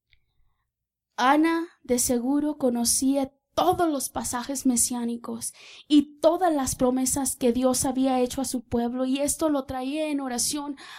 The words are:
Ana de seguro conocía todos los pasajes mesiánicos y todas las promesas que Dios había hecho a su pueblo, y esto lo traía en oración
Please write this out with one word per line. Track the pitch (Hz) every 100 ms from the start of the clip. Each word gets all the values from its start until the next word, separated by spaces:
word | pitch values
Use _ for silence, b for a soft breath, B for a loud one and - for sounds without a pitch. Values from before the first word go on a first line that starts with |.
| _ _ _ _ _ _ _ _ _ _ _ -
Ana | 254 302 320 330 339 _
de | - 247
seguro | - 240 247 294 294 294
conocía | 262 240 233 - 269 277 269 _ _ -
todos | 320 359 330
los | 277 -
pasajes | 262 233 247 240 277 262
mesiánicos | 240 - 240 233 233 - 233 - B B B B
y | 294 285 -
todas | 320 349 359
las | 294 262
promesas | - 254 262 262 285 262 -
que | 247
Dios | 240 254 254 277
había | 262 262 254
hecho | 247 269
a | 254
su | 247
pueblo, | - 240 240 254 262
y | 277
esto | 285 - 320
lo | 285 269
traía | 262 262 302 302
en | 277
oración | 262 240 - 294 285 269 B